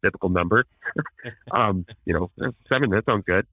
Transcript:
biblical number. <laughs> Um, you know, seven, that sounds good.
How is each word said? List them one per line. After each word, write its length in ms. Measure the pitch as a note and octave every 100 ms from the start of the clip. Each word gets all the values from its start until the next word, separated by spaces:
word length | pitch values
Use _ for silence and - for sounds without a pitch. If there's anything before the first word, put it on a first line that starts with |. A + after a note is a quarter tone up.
biblical 260 | G2 - F#2
number. 380 | F2+ E2+ G#2+ - _ -
<laughs> 560 | - D#3 _ B2 A2 -
Um, 360 | - A2 F#2+ F2 A2
you 80 | -
know, 180 | E2 F2+ - - A#2+ _
seven, 220 | C3 C3+
that 160 | A2 A2
sounds 180 | G#2+
good. 220 | F#2 F#2 -